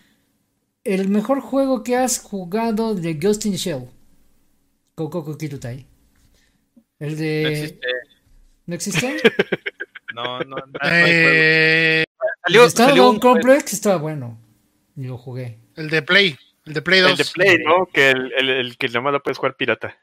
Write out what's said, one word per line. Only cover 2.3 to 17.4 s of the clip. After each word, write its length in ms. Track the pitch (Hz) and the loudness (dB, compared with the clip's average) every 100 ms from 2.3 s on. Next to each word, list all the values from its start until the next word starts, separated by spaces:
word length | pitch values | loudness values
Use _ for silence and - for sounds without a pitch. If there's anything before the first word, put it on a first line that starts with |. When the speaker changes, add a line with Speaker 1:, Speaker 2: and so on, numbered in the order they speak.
| 202 175 214 226 214 226 | -12 -6 -4 -2 -2 -2
Speaker 1:
de 200 | 196 165 | -4 -4
Ghost 300 | 156 190 214 214 | -2 -2 0 -2
in 60 | |
the 60 | 180 | -4
Shell. 300 | 185 139 123 _ _ _ _ _ _ _ _ _ _ | -4 -8 -10 _ _ _ _ _ _ _ _ _ _
Kokoku 420 | - 156 175 151 151 | -10 -8 -8 -8 -10
Kirutai. 500 | 156 139 120 131 - _ _ _ _ _ _ _ _ _ _ - | -10 -10 -12 -12 -16 _ _ _ _ _ _ _ _ _ _ -12
El 200 | 147 156 | -10 -6
de 240 | 156 156 | -4 -2
Speaker 2:
No 60 | 156 | -2
existe. 360 | 151 151 - 123 127 - _ _ _ _ _ - | -4 -8 -8 -6 -6 -8 _ _ _ _ _ -12
Speaker 1:
¿No 80 | |
existe? 480 | 170 208 170 247 302 | -8 -4 -4 -4 0
Speaker 2:
<laughs> 400 | 233 - - - - - - - - | 0 0 -4 -4 -10 -14 -18 -18 -16
No, 240 | 117 123 127 | -10 -10 -8
no, 160 | 135 135 | -10 -12
no, 80 | 135 | -14
no 120 | 139 | -6
hay 220 | 143 170 | 0 2
juego. 260 | 170 170 165 | 4 4 4
Speaker 3:
Eh, 760 | 160 156 160 160 160 160 160 160 - 160 - 175 | 4 4 4 2 2 2 0 -2 -4 -6 -4 2
Speaker 2:
Salió, 160 | 208 | 6
Speaker 1:
El 60 | 240 | 6
Star 200 | 233 254 | 6 4
Speaker 2:
salió 140 | 269 | 6
Speaker 1:
Wars 120 | 247 214 | 6 6
Speaker 2:
un 40 | |
juego. 140 | 247 | 4
Speaker 1:
Complex 380 | 240 247 285 294 | 4 4 4 2
estaba 220 | - 214 175 | -4 -2 -2
bueno. 420 | 156 151 117 113 _ _ _ _ _ | -4 -8 -12 -16 _ _ _ _ _
Lo 240 | - 127 123 | -14 -12 -12
jugué. 400 | 135 123 120 110 _ | -14 -12 -12 -14 _
Speaker 3:
El 160 | - 156 | -14 -4
de 100 | 160 | -4
Play. 380 | 139 190 196 127 _ _ | 2 2 2 -2 _ _
El 80 | 156 | -10
de 80 | 151 | -8
Play 200 | 156 190 | 0 4
Speaker 4:
El 60 | 185 | 4
de 60 | 160 | 2
Speaker 3:
dos. 160 | 139 | -2
Speaker 4:
Play, 260 | 165 | 2